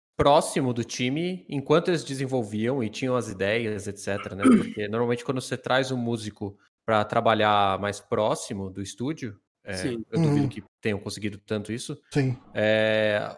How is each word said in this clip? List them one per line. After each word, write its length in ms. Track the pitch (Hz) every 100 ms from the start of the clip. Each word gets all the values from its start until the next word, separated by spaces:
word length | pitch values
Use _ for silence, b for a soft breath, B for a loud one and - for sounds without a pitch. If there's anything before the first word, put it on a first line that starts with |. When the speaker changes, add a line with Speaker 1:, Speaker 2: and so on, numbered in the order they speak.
| _ -
Speaker 1:
próximo 560 | 143 156 156 170 127
do 100 | 117
time 600 | 113 - 127 151 175 185 -
enquanto 380 | 143 131 160 185
eles 140 | 170
desenvolviam 800 | - 135 127 131 104 104 113 139
e 60 | 110
tinham 260 | - 127 123
as 120 | 107
ideias, 600 | 92 98 117 110 104 101
et 100 | 98
cetera, 380 | - 101 101 98
né? 80 |
Porque 440 | 127 226 - 107 104
normalmente 380 | 113 120 120 -
quando 160 | 131
você 160 | - 123
traz 340 | - 131 135
um 60 | 127
músico 580 | 117 117 107 - 101 - _ _ -
pra 180 | 107
trabalhar 760 | 104 120 113 107 107 104 98 95
mais 200 | 101 101
próximo 680 | - 110 110 156 - 101 95
do 120 | 95
estúdio, 540 | 101 - 127 160 120 98 _ _
é, 100 | -
Speaker 2:
Sim. 300 | 92 107 117 -
Speaker 1:
eu 80 | 156
duvido 200 | 156 143
Speaker 3:
Uhum. 60 | 131
Speaker 1:
que 140 | 104 - _
tenham 180 | 113 98
conseguido 400 | 101 - 104 101
tanto 320 | - 107 101
isso. 260 | 120 - 147 -
Speaker 3:
Sim. 260 | 147 131 123 -
Speaker 1:
É, 840 | 110 107 110 110 110 107 104 107